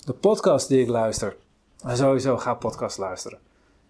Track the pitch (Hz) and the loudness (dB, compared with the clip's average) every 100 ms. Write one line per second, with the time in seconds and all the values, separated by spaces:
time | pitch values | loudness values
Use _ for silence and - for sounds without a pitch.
0 | - 123 196 214 190 139 - 131 120 117 | -10 0 2 4 4 2 4 2 4 2
1 | 110 107 104 - _ _ _ _ 127 123 | 0 -2 -8 -10 _ _ _ _ -6 0
2 | 135 135 131 117 127 117 113 - 110 - | 2 2 0 -2 -2 -4 -4 -6 -8 -6
3 | 95 92 - - _ _ _ _ | -8 -8 -12 -16 _ _ _ _